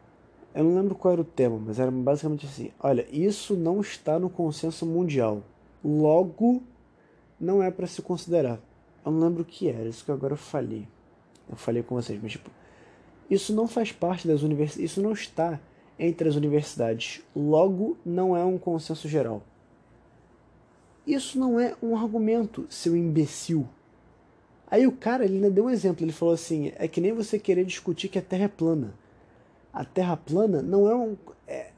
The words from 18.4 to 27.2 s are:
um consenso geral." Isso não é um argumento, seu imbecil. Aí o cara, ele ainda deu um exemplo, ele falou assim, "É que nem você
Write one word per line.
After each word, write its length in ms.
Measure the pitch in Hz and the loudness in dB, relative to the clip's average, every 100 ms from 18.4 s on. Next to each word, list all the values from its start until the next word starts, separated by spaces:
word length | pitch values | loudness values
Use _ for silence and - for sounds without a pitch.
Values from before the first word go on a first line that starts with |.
um 140 | 185 180 | 2 0
consenso 500 | 180 165 151 156 151 | -2 -4 -4 -8 -2
geral." 360 | 151 117 107 - _ _ _ _ _ _ _ _ _ _ _ _ _ _ _ 277 | 0 0 -4 -10 _ _ _ _ _ _ _ _ _ _ _ _ _ _ _ -4
Isso 320 | 277 - 262 | -2 -2 -2
não 220 | 254 233 | 0 2
é 160 | 240 - | 0 -2
um 120 | 233 226 | -2 -2
argumento, 720 | 226 220 220 233 208 - - | -2 0 2 0 0 -6 -12
seu 280 | - 170 170 | -6 0 0
imbecil. 720 | 170 156 147 - - 160 127 - _ _ _ _ _ _ _ _ - | 2 2 0 -2 -2 -2 -2 -8 _ _ _ _ _ _ _ _ 0
Aí 160 | 208 262 | 4 4
o 40 | |
cara, 320 | - 220 262 | 4 0 0
ele 120 | 202 190 | 2 2
ainda 160 | 202 | 4
deu 140 | 190 247 | 4 4
um 40 | |
exemplo, 340 | 226 185 160 | 2 2 0
ele 80 | 160 | -2
falou 220 | 156 170 | 0 2
assim, 380 | 165 - 160 143 - | 2 0 -2 -2 -4
"É 100 | 160 | -4
que 120 | - | 0
nem 140 | 185 | 0
você 240 | 226 | 0